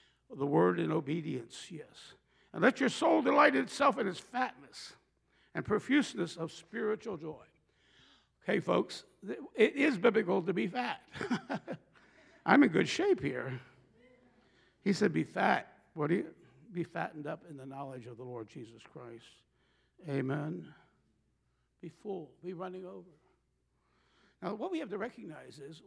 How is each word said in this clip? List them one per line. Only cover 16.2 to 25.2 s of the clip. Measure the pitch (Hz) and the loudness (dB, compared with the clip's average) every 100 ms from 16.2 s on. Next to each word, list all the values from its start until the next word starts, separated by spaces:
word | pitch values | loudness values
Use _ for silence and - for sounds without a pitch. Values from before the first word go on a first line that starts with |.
| - - - - - | 0 -12 -20 -20 -12
"Be | 175 | -8
fattened | 160 165 180 156 147 | -6 -4 -6 -6 -10
up | 160 175 | -10 -12
in | 143 | -14
the | 135 | -12
knowledge | 135 139 127 117 | -10 -10 -10 -14
of | 113 | -14
the | |
Lord | 127 120 107 | -12 -12 -12
Jesus | 135 113 113 | -14 -16 -18
Christ." | - - 120 117 - - _ _ _ _ _ _ 160 | -20 -18 -16 -18 -20 -20 _ _ _ _ _ _ -6
Amen. | 139 131 143 151 175 156 - _ _ _ _ _ _ _ _ _ _ | -4 -2 -4 -4 -8 -12 -20 _ _ _ _ _ _ _ _ _ _
Be | 165 | -18
full. | - 208 190 151 _ | -14 -10 -10 -10 _
Be | 175 | -12
running | 170 185 185 185 | -10 -10 -10 -14
over. | 190 175 _ _ _ _ _ _ _ _ _ _ _ _ _ | -16 -18 _ _ _ _ _ _ _ _ _ _ _ _ _
Now, | 180 | -6
what | 214 349 | -6 -6
we | 330 | -6
have | 247 | -6
to | 196 | -6
recognize | 233 - | -8 -10